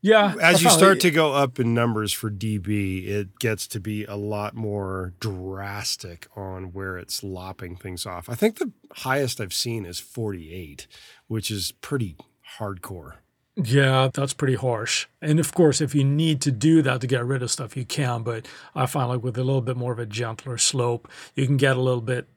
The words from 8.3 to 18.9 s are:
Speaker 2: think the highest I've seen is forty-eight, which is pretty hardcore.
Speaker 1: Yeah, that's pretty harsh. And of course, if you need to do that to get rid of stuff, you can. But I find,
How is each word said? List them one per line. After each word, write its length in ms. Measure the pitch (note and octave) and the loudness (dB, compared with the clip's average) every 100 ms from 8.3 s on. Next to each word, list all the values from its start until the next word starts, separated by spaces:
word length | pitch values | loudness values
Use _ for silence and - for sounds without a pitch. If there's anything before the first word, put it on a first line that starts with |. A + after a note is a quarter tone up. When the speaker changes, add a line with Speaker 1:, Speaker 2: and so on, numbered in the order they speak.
| A#2+ | 0
Speaker 2:
think 220 | G#3+ A3 | 0 0
the 140 | C#4+ - _ | -8 -8 _
highest 480 | - C3 C3+ C3+ - | -10 -2 0 0 -4
I've 140 | G2+ | -6
seen 320 | - A#2+ A#2 F2+ | -4 -4 -4 -6
is 140 | F2 | -10
forty-eight, 880 | - - A2 F#2+ D#2+ F2 E2 C#2+ - - - - _ | -12 -6 -6 -6 -10 -14 -14 -16 -20 -20 -20 -20 _
which 220 | A2+ - | -6 -4
is 220 | G#2 F2+ | -4 -6
pretty 460 | - - C#3+ G#2 D2+ - _ - - | -8 -6 -4 -4 -8 -20 _ -20 -12
hardcore. 540 | G#2+ F#2 - F#2 D2+ - _ _ _ - | -10 -10 -12 -14 -16 -20 _ _ _ -6
Speaker 1:
Yeah, 520 | B2+ C3+ C#3 C3 C3 | 2 4 4 4 2
that's 200 | - C#3 | 0 -4
pretty 220 | - C#3 B2+ | -2 0 0
harsh. 520 | B2+ A2+ A2+ - - _ | 0 -2 -2 -4 -4 _
And 180 | D#3 D3+ | 2 2
of 140 | D3+ | 2
course, 260 | - E3 C3+ | 6 6 6
if 160 | D3 D3 | 2 2
you 80 | |
need 380 | C3+ C#3+ D#3+ D3 | 2 2 2 2
to 100 | D3 | 0
do 300 | A#2 D3+ D#3+ | 2 6 6
that 180 | C#3 B2+ | 6 0
to 60 | B2 | 0
get 160 | C3 A#2+ | -2 0
rid 160 | C3+ | -4
of 80 | A#2+ | -2
stuff, 280 | - C3+ - | -6 -6 -8
you 80 | A#2+ | -6
can. 360 | - C3+ A#2+ | -2 -2 -2
But 240 | A2+ A2+ - - - - | -4 -6 -8 -20 -14 -2
I 100 | |
find, 220 | B2+ | -2